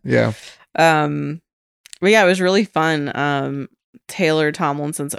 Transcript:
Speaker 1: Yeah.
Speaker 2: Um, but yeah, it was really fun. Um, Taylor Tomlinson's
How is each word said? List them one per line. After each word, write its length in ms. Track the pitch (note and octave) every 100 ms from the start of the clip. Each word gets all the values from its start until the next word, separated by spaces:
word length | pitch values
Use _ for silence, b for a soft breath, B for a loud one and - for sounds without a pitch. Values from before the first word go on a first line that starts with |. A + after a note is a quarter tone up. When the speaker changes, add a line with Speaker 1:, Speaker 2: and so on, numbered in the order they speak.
Speaker 1:
Yeah. 300 | - B2 A2+ G#2 B B B -
Speaker 2:
Um, 640 | D#3+ D#3 D3 D3 C#3+ D#3+ _ _ _ _ _ -
but 120 | F#3
yeah, 120 | G#3+
it 40 | F#3
was 120 | F#3
really 260 | F3+ G3 G3+
fun. 460 | D#3 D#3+ D#3 C#3+ -
Um, 500 | C#3+ C#3 C3+ C#3 C3+ _ _ - -
Taylor 440 | - E3+ D#3 D3+
Tomlinson's 640 | D3+ D#3 D3 D3 D#3 C#3+